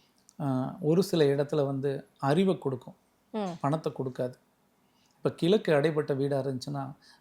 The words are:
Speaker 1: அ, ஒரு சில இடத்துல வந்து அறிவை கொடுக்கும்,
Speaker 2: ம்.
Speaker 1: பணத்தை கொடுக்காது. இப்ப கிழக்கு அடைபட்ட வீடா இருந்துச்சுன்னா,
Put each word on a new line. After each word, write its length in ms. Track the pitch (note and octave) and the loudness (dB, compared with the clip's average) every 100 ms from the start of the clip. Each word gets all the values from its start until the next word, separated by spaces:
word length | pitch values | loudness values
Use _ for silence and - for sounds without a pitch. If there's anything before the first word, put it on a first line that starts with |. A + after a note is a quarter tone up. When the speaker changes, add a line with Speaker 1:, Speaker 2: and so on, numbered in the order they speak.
| _ _ _ - | _ _ _ -6
Speaker 1:
அ, 360 | C#3+ B2+ C3 - | -2 -2 -2 -2
ஒரு 220 | D3+ E3+ | 2 2
சில 220 | F#3+ E3+ D3 | 2 4 4
இடத்துல 400 | C#3 C#3+ D3+ C#3 | 4 0 0 0
வந்து 420 | C3+ C#3 C3+ - _ | 0 -4 -4 -8 _
அறிவை 400 | C#3 D3+ F#3+ E3+ | 2 4 4 2
கொடுக்கும், 380 | C#3 B2+ - - _ _ _ | -2 -6 -10 -20 _ _ _
Speaker 2:
ம். 200 | A3 G3 E3+ | -6 -6 -4
Speaker 1:
பணத்தை 300 | C#3 D#3 D#3 | -2 -2 -2
கொடுக்காது. 420 | - C3 B2+ B2+ C3 _ _ _ _ _ _ _ _ | -6 -6 -4 -6 -8 _ _ _ _ _ _ _ _
இப்ப 140 | C#3+ | -6
கிழக்கு 420 | - E3 G#3 A3 | -2 2 2 4
அடைபட்ட 400 | D3+ D3+ D3+ C#3+ | 4 4 0 0
வீடா 260 | C#3 C#3 C#3 | 0 0 0
இருந்துச்சுன்னா, 540 | C3 C3 B2+ C#3+ C3+ D3 - - | -2 -6 -6 -8 -8 -12 -20 -20